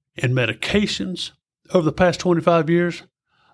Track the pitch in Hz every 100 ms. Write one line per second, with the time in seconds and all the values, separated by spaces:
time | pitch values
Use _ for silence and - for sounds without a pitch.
0 | _ - 127 127 113 - - 208 208 -
1 | 190 175 - - _ _ - 185 156 -
2 | 180 - 180 170 - 170 156 170 175 165
3 | - _ _ _ _